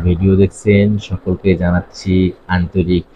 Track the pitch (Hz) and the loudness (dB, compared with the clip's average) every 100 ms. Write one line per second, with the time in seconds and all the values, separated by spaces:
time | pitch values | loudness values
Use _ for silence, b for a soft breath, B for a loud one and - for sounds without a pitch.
0 | 87 87 95 95 98 - 107 101 104 104 | 0 0 2 2 2 0 0 2 2 0
1 | - 92 - 90 98 87 90 90 - - | -6 -8 -6 -4 0 0 0 -2 -4 -10
2 | 98 92 90 - - 90 85 92 85 90 | -2 0 0 -4 -6 -4 -2 -2 0 -2
3 | - | -4